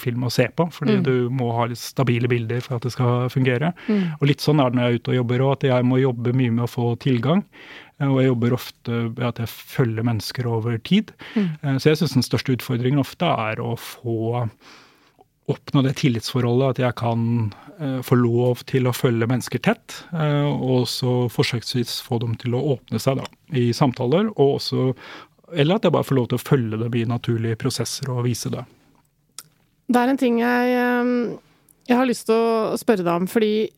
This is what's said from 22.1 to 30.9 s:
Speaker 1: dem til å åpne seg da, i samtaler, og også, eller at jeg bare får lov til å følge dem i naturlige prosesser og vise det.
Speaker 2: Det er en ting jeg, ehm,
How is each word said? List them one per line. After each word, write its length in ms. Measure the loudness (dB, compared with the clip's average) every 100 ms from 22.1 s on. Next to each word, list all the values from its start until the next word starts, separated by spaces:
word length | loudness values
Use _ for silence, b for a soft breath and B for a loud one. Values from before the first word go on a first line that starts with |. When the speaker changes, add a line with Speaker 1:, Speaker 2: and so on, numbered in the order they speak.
| -4
Speaker 1:
dem 140 | -2 -4
til 160 | -4
å 240 | -2 -2 -2
åpne 240 | -4 -2
seg 160 | 0 0
da, 80 | -4 -14 _
i 200 | 0 2
samtaler, 560 | 4 4 4 0 2 0 4
og 220 | 2 2
også, 340 | -2 0 0 -2 B B B _ _
eller 220 | 0 2 4
at 60 |
jeg 80 | 2
bare 120 | 2 2
får 100 | 0
lov 140 | 0
til 80 | -2
å 80 | 2
følge 320 | 0 2 -2
dem 160 | -2 -2
i 80 | 0
naturlige 520 | -2 -2 -2 -2 -2
prosesser 500 | -4 -4 -6 -6 -6
og 140 | -2
vise 260 | -2 -2 -4
det. 140 | -8 -10 b b b _ _ _ -20 -20 _ _ _ 0
Speaker 2:
Det 80 | 2
er 80 | 2
en 80 | 2
ting 220 | 2 2
jeg, 380 | 2 2 2 2
ehm, 600 | 2